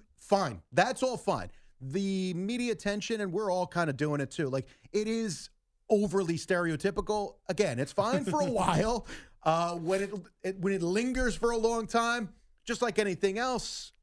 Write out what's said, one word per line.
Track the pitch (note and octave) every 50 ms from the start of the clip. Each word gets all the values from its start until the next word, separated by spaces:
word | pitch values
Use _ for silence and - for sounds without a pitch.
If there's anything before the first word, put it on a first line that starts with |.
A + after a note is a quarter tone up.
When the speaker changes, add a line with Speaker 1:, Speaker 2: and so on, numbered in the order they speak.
| - _ _
Speaker 1:
fine, | - - - G3+ G3 F3+ B2+ G#2+ E2+ - _ B2
that's | E3 G3 B3+ - - B3+
all | B3+ A#3
fine. | - - G3+ D#3 G#2+ F2 - - - - - - -
The | C3 C3 D3+ G3+ G3 G3 F#3+ F#3+ F#3 F#3 F3
media | F3 F#3+ G#3+ B3 B3 A#3+ A#3+ G#3+
attention, | - - G3+ G#3 G#3 - - A3+ G#3+
and | G#3 F#3
we're | D#3+ G#3 G#3+ F#3+
all | F3+ F#3 F3+
kinda | - - F3 E3+ D3+ C3
doing | B2 D3+ D3+ D3 C#3+
it | C3+ -
too. | - - D#3 C3
Like, | C3 C3+ - - - _ - -
it | - G#3 G#3+
is | A3 A3+ A3+ A3+ G3+ D3+ - - - _ _ _ _ _ _ _ -
overly | A3 G3+ G#3 D#3+ F3 G3 F#3 E3 E3
stereotypical. | - - - F#3 F3 F3 E3 D#3 C#3+ - G3+ G3 G#3 E3+ - G#3+ G#3 G3+ - - _ _
Again, | - F3 - G3+ D#3 A#2 B2
it's | C#3 - -
fine | G3+ G3 A#3 C#4 C#4+ A#3+
for | F#3 D4+ D4+
a | C#4+
Speaker 2:
<laughs> | C4+
Speaker 1:
while. | A#3 G3 F3+ - E3 D#3 - A3+ A#3+ - - - - - - - - _ -
Uh, | D#3+ D#3+ E3+ E3+ F3 F3
when | E3+ D#3+ F3+ F#3+ G3
it, | G3+ F#3+ G#3 F#3+ E3 - _ _ -
it, | F#3+ G3 F#3+
when | F3 G3 G3
it | F3+ E3+
lingers | E3+ F#3+ A3 A#3+ C4 B3+ C4 B3+ A#3 -
for | - A#3 A#3
a | A#3
long | A3+ A3 A#3 A#3 A3+ A3
time, | - - A#3 A#3 A#3 A#3+ A#3+ G#3+ - - - _ _ _ _ _
just | A#3 A#3 -
like | B3 A3+ - G#3+
anything | G#3 G3 F3 - G3+ G3 F#3+ A3+
else, | B3+ B3+ B3+ - - - - - - - - _